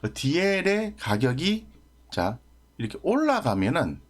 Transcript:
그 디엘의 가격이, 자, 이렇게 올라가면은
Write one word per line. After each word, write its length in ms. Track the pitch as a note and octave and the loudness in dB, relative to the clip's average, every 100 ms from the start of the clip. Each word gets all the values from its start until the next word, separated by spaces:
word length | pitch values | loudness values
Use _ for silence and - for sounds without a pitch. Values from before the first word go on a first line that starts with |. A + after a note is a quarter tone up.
그 120 | G#2+ | -6
디엘의 800 | - C3 D#3+ G3 G3 F#3 G3+ G#3+ G#3 | -4 0 2 2 2 2 0 -2 -6
가격이, 680 | G#2 G#2 B2+ B2 F3+ G#3+ A3 - - _ _ | -2 2 2 2 0 -2 -4 -20 -20 _ _
자, 280 | - F2+ A#2+ _ - _ - | -2 -2 -2 _ -20 _ -8
이렇게 200 | A2+ - | -8 -4
올라가면은 1000 | - B3+ D#4 B3+ C3 G2 F#2+ E3 G2+ C#2+ - | 0 2 2 2 0 0 2 0 -2 -6 -14